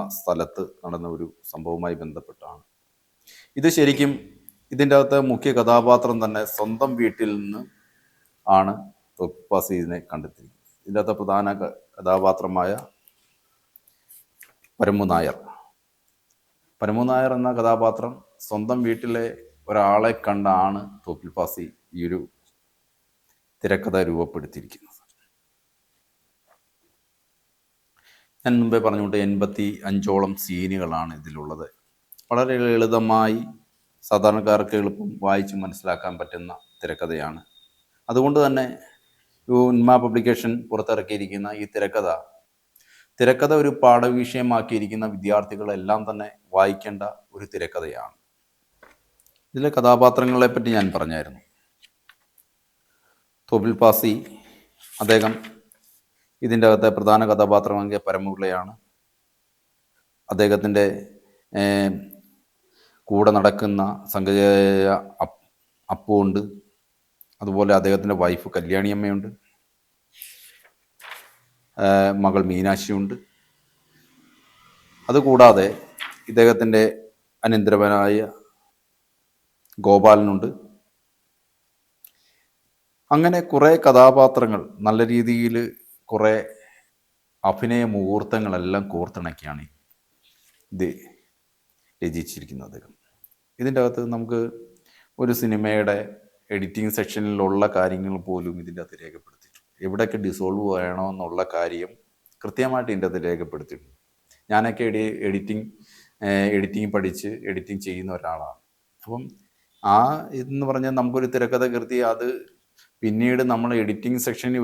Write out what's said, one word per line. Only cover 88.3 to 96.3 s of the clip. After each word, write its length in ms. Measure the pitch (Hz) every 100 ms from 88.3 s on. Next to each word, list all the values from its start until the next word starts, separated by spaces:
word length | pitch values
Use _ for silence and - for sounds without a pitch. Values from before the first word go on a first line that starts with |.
| 113 107 92 90 98 98
കോർത്തിണക്കിയാണ് 720 | 87 87 - 87 76 76 73 73 _ _ _ _ _ _ _ _ _ _
ഇത് 140 | 92 90 - - _ _ _ _ _ _ _ _ _
രചിച്ചിരിക്കുന്നത് 640 | 87 82 80 - 71 67 64
അദ്ദേഹം. 240 | - - _ _ _ _ _ _ -
ഇതിൻ്റെ 200 | 127 131
അകത്ത് 200 | 123 120 120
നമുക്ക് 260 | 117 117 117 117 - - _ _ _ _ -
ഒരു 120 | 123 120
സിനിമയുടെ 560 | 120 107 107 107 104 101 101 - _